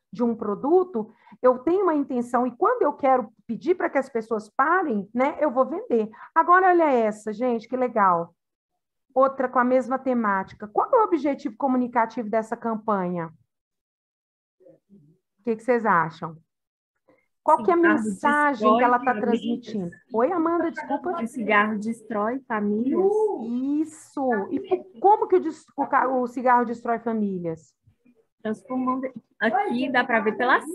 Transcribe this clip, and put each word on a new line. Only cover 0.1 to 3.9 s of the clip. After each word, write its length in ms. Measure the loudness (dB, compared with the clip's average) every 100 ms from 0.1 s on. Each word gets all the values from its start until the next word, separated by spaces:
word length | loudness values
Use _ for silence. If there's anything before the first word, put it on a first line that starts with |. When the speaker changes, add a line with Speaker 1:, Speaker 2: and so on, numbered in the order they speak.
Speaker 1:
de 120 | -4
um 100 | -2 -2
produto, 760 | -4 -4 2 2 2 -4 -8 _ _ 0
eu 180 | 2 2
tenho 240 | 0 0
uma 120 | 2 0
intenção, 500 | -2 -4 -2 -2 -2
e 80 | 0
quando 280 | 0 2
eu 100 | 0
quero 400 | 0 2 2 0 _ -12
pedir 300 | -6 -2 -2
pra 140 |
que 80 | 0